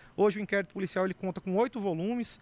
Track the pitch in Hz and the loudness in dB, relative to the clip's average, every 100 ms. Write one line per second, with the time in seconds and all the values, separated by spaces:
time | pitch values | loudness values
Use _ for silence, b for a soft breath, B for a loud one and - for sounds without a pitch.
0 | B - 208 202 202 202 185 196 190 190 | B 2 2 2 -2 -2 -2 -6 -4 0
1 | 185 180 185 180 196 185 247 240 196 160 | 0 0 -6 -4 0 2 2 0 -2 0
2 | 190 240 226 - | -2 -2 -4 -10